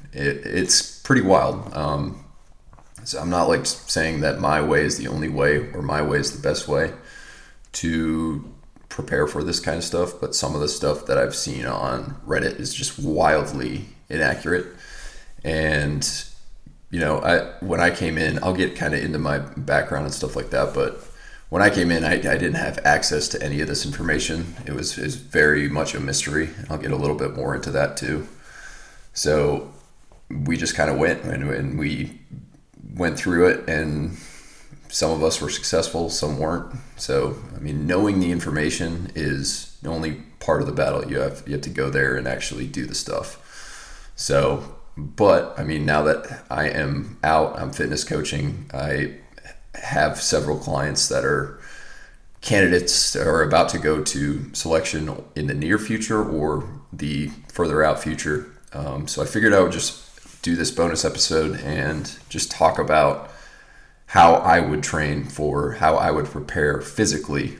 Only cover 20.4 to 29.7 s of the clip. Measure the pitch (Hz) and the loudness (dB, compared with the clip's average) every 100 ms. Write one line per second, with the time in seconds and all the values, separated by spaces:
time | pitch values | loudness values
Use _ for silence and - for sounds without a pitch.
20.4 | 65 64 67 69 58 - - - - - | -2 0 0 0 -2 -4 -14 -18 -18 -18
21.4 | - 87 101 92 87 82 78 - - 76 | -4 4 4 6 2 2 2 0 2 0
22.4 | 87 80 67 67 73 73 - 76 - 73 | 0 -2 -2 0 2 4 2 0 -2 -4
23.4 | 71 71 78 71 71 69 82 76 - 80 | -2 -2 -2 -2 -4 -4 -2 0 0 -4
24.4 | 87 - - 65 64 - 73 67 - 80 | -6 -10 -8 -6 -6 -6 -6 -8 -2 4
25.4 | 76 73 71 76 78 - 69 69 71 76 | 4 4 2 -2 -2 -4 -2 -2 0 -2
26.4 | 80 - - 80 - 69 71 76 - - | -2 -6 -8 -6 -4 -2 0 -2 -4 -4
27.4 | 67 65 71 69 71 - 64 73 - - | -4 -4 -2 0 0 -2 -4 -4 -6 -14
28.4 | - - - - - - - - 76 76 | -20 -18 -18 -18 -20 -20 -12 -2 2 4
29.4 | - - - | 4 0 -4